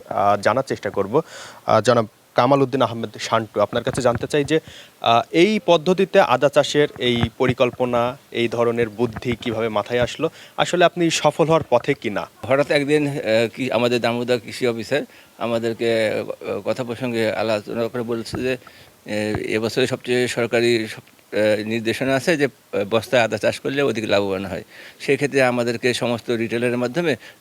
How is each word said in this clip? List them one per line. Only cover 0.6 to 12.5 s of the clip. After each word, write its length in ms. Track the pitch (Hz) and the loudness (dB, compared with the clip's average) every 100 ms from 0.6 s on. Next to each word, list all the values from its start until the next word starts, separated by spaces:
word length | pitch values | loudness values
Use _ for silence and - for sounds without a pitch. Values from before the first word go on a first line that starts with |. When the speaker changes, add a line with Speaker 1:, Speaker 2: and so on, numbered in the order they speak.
| - | -2
Speaker 1:
চেষ্টা 220 | 113 104 | -4 -4
করব। 300 | 101 95 139 - - - - - | -4 0 -2 -4 -10 -18 -8 0
আহ, 140 | 110 | 2
জনাব 260 | 104 120 107 _ _ | 4 2 2 _ _
কামাল 280 | - 123 139 | 0 4 4
উদ্দিন 200 | 131 131 | 2 0
আহমেদ 280 | 113 113 110 - | -2 -2 -10 -8
শান্টু, 400 | - 113 110 107 | -2 -2 0 -2
আপনার 220 | 101 120 | 0 0
কাছে 180 | 123 139 | -4 0
জানতে 240 | 123 117 135 | 0 0 -2
চাই 180 | 151 | -2
যে, 160 | 143 156 - - - - | 0 -2 -2 -20 -20 -4
আহ, 220 | 117 117 - | 2 2 2
এই 300 | 165 196 214 - | 2 2 2 2
পদ্ধতিতে 540 | 170 156 180 190 196 | 2 2 0 2 4
আদা 280 | - 127 143 | 4 4 4
চাষের 400 | 151 139 147 143 - | 4 2 2 0 0
এই 320 | 123 120 117 - | 0 0 -2 0
পরিকল্পনা, 800 | 127 123 123 - 123 120 120 131 - | 0 2 0 0 -2 0 0 -4 -10
এই 160 | 117 117 | -4 -2
ধরনের 400 | 120 117 117 113 | 0 0 0 -2
বুদ্ধি 480 | 104 120 110 127 117 | -2 -4 -2 -6 -4
কিভাবে 320 | 123 110 117 | -4 -2 -2
মাথায় 320 | 104 101 123 | -2 -2 0
আসলো? 300 | 120 - 156 - - - | -2 -2 -6 -6 -10 -4
আসলে 280 | - 175 | 0 4
আপনি 260 | 170 175 170 | 2 4 0
সফল 360 | - 151 - 156 | 2 0 2 2
হওয়ার 160 | 160 - | 2 2
পথে 240 | 120 - | 0 2
কি 160 | 139 113 | -2 -2
না? 200 | 95 82 _ | -4 -6 _
Speaker 2:
হঠাৎ 280 | 101 | 0